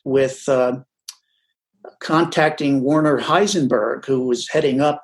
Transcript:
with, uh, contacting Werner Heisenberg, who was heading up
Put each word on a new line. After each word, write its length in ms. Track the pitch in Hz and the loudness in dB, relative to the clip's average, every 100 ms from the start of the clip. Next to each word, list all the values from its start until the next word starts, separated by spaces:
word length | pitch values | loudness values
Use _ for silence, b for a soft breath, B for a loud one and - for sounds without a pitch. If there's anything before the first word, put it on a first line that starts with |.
with, 440 | 143 135 131 135 - | -2 0 0 -2 -2
uh, 300 | 131 127 135 - _ - - _ _ _ _ _ _ - - | 0 0 -2 -12 _ -20 -20 _ _ _ _ _ _ -20 -12
contacting 840 | - 160 170 - 156 156 143 139 | -2 0 0 2 0 0 0 0
Werner 380 | 131 156 151 131 | 2 2 2 0
Heisenberg, 840 | 123 165 202 190 131 123 107 - - | 0 0 2 0 0 0 -2 -4 -2
who 200 | 131 127 | -2 0
was 220 | 120 - | -2 -2
heading 320 | 151 147 131 | 0 0 2
up 220 | 147 147 | 0 0